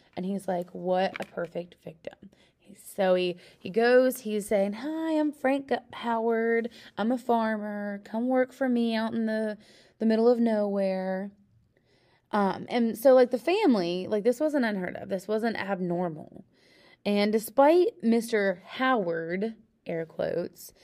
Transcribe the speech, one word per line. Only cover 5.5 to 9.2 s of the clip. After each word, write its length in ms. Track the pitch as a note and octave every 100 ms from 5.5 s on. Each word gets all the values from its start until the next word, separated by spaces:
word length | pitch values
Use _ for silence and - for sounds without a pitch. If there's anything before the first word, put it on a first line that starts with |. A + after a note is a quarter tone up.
| C#4 C4+ A#3+ -
Howard. 800 | - A#3 A3+ A3+ A3+ A3+ A#3 A3+ - - -
I'm 140 | A3
a 60 | B3+
farmer. 840 | B3 A#3 A3 G#3+ G#3 G#3 G3+ G3+ G3+
Come 240 | A3+ B3
work 240 | B3+ B3+
for 160 | - C4
me 260 | A#3+ A#3 A3
out 180 | A3+
in 120 | A3+